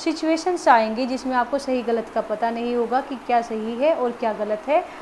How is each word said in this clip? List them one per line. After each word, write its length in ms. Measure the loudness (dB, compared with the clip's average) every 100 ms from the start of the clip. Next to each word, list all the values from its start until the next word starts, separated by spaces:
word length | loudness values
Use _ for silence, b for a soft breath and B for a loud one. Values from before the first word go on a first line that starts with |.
situations 640 | -2 0 0 2 0 2 6
आएंगी 380 | 6 6 -2 -2
जिसमें 300 | -2 0 0
आपको 220 | 0 -2
सही 240 | 0 -2
गलत 280 | 0 -2 -2 -6
का 60 |
पता 280 | -4 -2 -2
नहीं 260 | -2 -2 0
होगा 260 | 0 0
कि 140 | -2 -8
क्या 260 | 0 0
सही 340 | 0 -4 -4 0
है 200 | 2 2
और 160 | 0
क्या 220 | -2 -4
गलत 300 | -2 -4 -4 0
है, 180 | 0 0 B